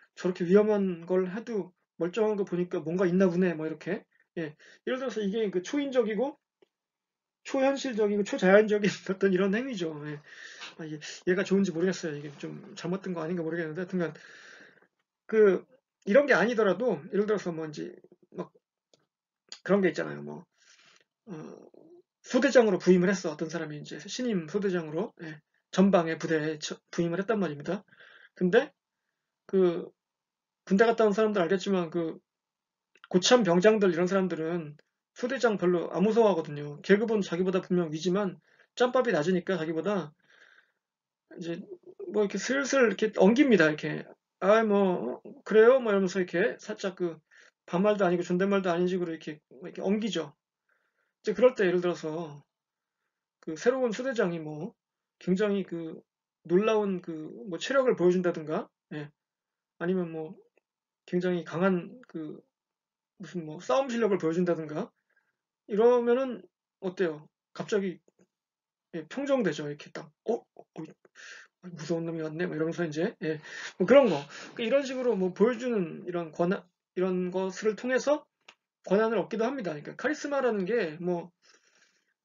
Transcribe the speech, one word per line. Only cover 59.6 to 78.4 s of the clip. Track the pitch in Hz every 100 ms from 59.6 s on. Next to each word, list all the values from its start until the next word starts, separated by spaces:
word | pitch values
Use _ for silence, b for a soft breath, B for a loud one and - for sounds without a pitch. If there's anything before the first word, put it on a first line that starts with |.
| _ -
아니면 | 170 185 170
뭐 | 160 156 - _ _ _ _ _ _ -
굉장히 | 180 180 175
강한 | 156 156 196 180 - 254 -
그 | 165 151 - _ _ _ _ _ _ _ -
무슨 | 165 180 156
뭐 | 170
싸움 | - 262 277
실력을 | 233 208 190
보여준다든가 | 160 165 175 165 156 151 240 _ _ _ _ _ _ _ -
이러면은 | 208 233 247 240 247 269 220 - _ _ _
어때요? | 190 180 175 151 156 _ _
갑자기, | - 190 208 190 160 _ _ _ _ _ _ _ _ _
예, | 170 151
평정되죠. | 262 285 269 185 151 147
이렇게 | 147 -
딱, | - - _ -
"어? |
어, | 233 - - -
어, | - 160 - _ - B B B _ 185
무서운 | 156 156 165 165
놈이 | 165
왔네." | 156 156 151
뭐, | 151
이러면서 | 160 170
이제, | 170 151 202 -
예, | 160 156 B B B B
뭐 | 185
그런 | 269 240
거. | 143 147 B B
그 | -
이런 | 233 277
식으로 | 262 262 247 196
뭐 | 185
보여주는 | 180 226 226 254 220 160 151 -
이런 | 175 165
권한, | - 175 196 - _ _ 180
이런 | 185 180 180
것을 | 185 190 185 214 202
통해서 | 247 254 269 302 - _